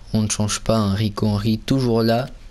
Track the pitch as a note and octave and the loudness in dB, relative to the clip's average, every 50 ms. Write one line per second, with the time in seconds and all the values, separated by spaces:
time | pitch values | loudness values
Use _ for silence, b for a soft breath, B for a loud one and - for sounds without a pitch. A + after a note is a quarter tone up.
0 | - - - A2 G#2+ G2+ - - G#2+ G#2 - - - - A2+ A2 G#2 G2+ G2 G2 | -8 -2 0 0 0 0 0 -2 -2 -2 -2 -2 0 0 2 2 2 2 2 0
1 | A2+ G#2+ G#2 - G#2+ G#2+ G#2 G2+ G#2 A2+ A2 G#2+ - - C3+ C3+ B2+ A#2+ A2+ A2+ | 0 -2 -2 0 0 0 0 0 0 0 0 0 0 0 0 2 2 2 2 2
2 | A2+ A2+ A2+ A#2+ C3+ C#3 - - - - | 4 2 2 0 0 -4 -10 -16 -18 -18